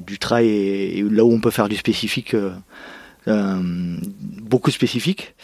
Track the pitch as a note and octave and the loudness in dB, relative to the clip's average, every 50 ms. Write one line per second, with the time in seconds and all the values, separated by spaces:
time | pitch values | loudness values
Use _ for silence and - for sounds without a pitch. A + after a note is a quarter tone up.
0 | F2 F#2+ G2+ - - - A#2+ A#2 A#2 A2 G#2+ G#2 G2 G2 G2 G2 G2 F2+ E2 F#2+ | -10 -10 -10 -6 -2 0 2 4 4 4 4 2 2 0 0 -2 -2 -4 -2 -2
1 | G#2 G#2 G#2+ A2 A2+ A#2+ A#2 A2+ G#2+ A#2 - - G#2 G2+ G#2 G2 - A#2 G#2 - | 0 2 4 6 6 6 6 4 2 0 2 2 0 0 0 -2 0 0 0 0
2 | A#2 G#2 - A#2+ A2 - A#2+ G#2+ G2 F#2+ F2+ F#2 - _ - - - - - - | -2 -4 -4 -6 -4 -2 -2 -2 0 -2 -6 -10 -16 _ -20 -20 -20 -20 -20 -20
3 | - - - _ - A2 G#2+ G#2 G2+ G2 F#2+ F#2 F2+ F2 F2 F2+ F2 F2 F2 - | -20 -20 -20 _ -2 0 0 2 2 0 0 0 -2 -2 -2 -2 -4 -4 -4 -6
4 | - G2+ G2 G2+ G2+ G2+ - G2+ A2+ G#2+ B2 B2 - C#3+ - - - A2+ - A#2+ | -6 -8 -10 -10 -12 -14 -12 -12 -4 0 0 2 2 2 0 2 0 0 0 -2
5 | - E3+ F#3+ - - - _ _ | -2 -2 -4 -4 -6 -18 _ _